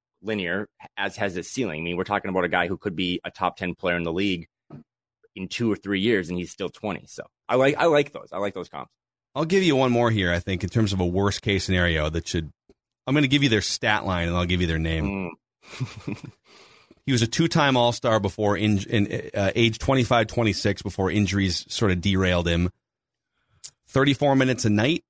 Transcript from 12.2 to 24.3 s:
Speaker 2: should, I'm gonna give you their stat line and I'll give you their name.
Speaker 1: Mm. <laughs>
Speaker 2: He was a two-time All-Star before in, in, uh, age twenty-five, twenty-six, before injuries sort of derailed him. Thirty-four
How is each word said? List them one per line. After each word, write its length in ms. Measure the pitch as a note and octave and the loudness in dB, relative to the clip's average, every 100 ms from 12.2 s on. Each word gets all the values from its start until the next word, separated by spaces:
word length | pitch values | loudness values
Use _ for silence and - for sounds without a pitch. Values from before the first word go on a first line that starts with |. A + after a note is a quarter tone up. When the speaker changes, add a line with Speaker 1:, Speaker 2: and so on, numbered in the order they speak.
| - | -4
Speaker 2:
should, 240 | F2 D#2 - _ _ _ _ - | -4 -6 -12 _ _ _ _ -2
I'm 80 | |
gonna 120 | D3 C3+ | 0 2
give 160 | C#3+ | 2
you 60 | C#3 | 2
their 140 | G#2+ | 2
stat 420 | - - A2+ G#2+ | 0 -2 0 0
line 240 | G2 F2+ E2+ | 0 -2 0
and 80 | F2 | 0
I'll 80 | |
give 160 | F2 F2+ | 0 0
you 60 | E2+ | 0
their 120 | D#2+ | 0
name. 520 | D#2+ D#2+ G2 G2 F2 - _ _ | -2 -2 -2 -4 -8 -12 _ _
Speaker 1:
Mm. 680 | - - B2 - - G#2 A#2 | -16 -12 -12 -10 -12 -12 -14
<laughs> 60 | - _ - - _ _ _ - | -20 _ -20 -20 _ _ _ -2
Speaker 2:
He 60 | |
was 100 | B2 | 2
a 40 | A2+ | 2
two-time 500 | - E3 E3 C#3+ B2+ | 2 2 2 4 4
All-Star 440 | A#2+ A#2 A#2 A2 | 2 2 0 2
before 360 | G2 - G#2 F#2+ | 0 0 0 2
in, 220 | G#2+ G2+ | 2 2
in, 460 | - G#2+ G2+ - - | 0 0 0 -2 -6
uh, 160 | - G2 A#2 | -2 0 2
age 220 | A#2 A2 | 2 2
twenty-five, 500 | - C3+ A#2 A#2+ A2 | 0 2 4 2 2
twenty-six, 540 | - A2+ F#2+ G#2 F#2+ | 0 0 0 -2 -2
before 280 | G2 F#2+ F#2 | -4 -2 0
injuries 540 | G2+ F#2+ G2 F#2+ F2 - | 2 2 2 0 -2 -6
sort 220 | - G#2 | -2 0
of 100 | F2+ | 2
derailed 460 | G2+ F#2+ F#2 F2 E2+ | 2 2 2 2 2
him. 240 | E2+ F2+ - _ _ _ _ _ _ _ _ - _ _ | 2 0 -4 _ _ _ _ _ _ _ _ -20 _ _
Thirty-four 480 | C3+ C#3 C3+ D3 | 2 2 4 4